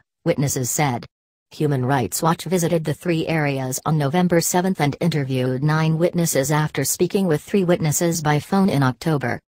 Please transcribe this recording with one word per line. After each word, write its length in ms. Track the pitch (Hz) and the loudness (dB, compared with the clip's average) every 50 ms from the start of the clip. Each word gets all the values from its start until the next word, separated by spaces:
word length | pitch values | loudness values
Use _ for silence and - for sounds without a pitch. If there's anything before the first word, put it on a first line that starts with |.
| _ _ _ _ _ | _ _ _ _ _
witnesses 460 | 170 - - 147 131 - 139 127 117 | -2 0 0 0 -2 -2 -2 -4 -2
said. 340 | - - 151 139 123 113 - - _ _ _ _ _ _ _ _ | 0 0 0 0 0 -2 -6 -10 _ _ _ _ _ _ _ _
Human 340 | - - 156 147 143 131 123 | -6 -2 -2 0 0 0 0
Rights 380 | 123 143 135 117 90 - - 170 | 0 0 0 0 -2 -4 -2 0
Watch 220 | 160 170 - - | 0 0 0 -2
visited 400 | 156 185 180 170 165 175 165 156 | -2 -2 0 0 0 0 0 -2
the 100 | 156 143 | -4 -6
three 320 | - - 175 170 160 - | -4 -2 -2 -2 -2 -2
areas 540 | - 165 160 147 143 139 135 131 127 127 - - | -2 -2 0 0 0 -2 -2 -4 -4 -6 -4 -2
on 140 | - 156 151 | -2 0 0
November 420 | 143 135 147 180 180 175 175 170 | 0 0 2 2 2 4 2 2
seventh 400 | 165 - - 180 180 190 190 - | 2 2 0 0 2 0 0 0
and 160 | 151 143 135 - | 0 0 0 0
interviewed 640 | - 175 156 156 135 131 131 127 127 127 127 131 139 | -2 0 0 0 -2 -2 -2 0 0 0 0 0 0
nine 340 | 151 156 160 160 160 160 156 | 0 2 2 2 2 2 2
witnesses 540 | 170 175 - 175 170 165 - 135 135 139 156 | 0 0 2 0 -2 0 0 0 0 2 2
after 320 | 151 151 147 - - 139 | 0 0 0 -2 -2 -2
speaking 420 | - - - 180 170 - 202 190 | -2 0 0 -2 0 0 0 0
with 160 | 175 151 151 - | 2 0 0 -2
three 220 | - - 202 185 | -2 0 0 2
witnesses 560 | 170 180 165 160 156 127 - 175 170 165 170 | 2 2 2 2 0 0 0 0 0 0 0
by 180 | 147 156 151 147 | 0 0 0 0
phone 300 | - - 196 196 190 196 | 0 0 0 2 2 2
in 160 | - 143 139 | 2 2 2
October. 560 | 131 127 - - 170 156 139 131 120 107 87 - | 0 0 -2 -2 -2 -2 0 -2 -4 -6 -6 -10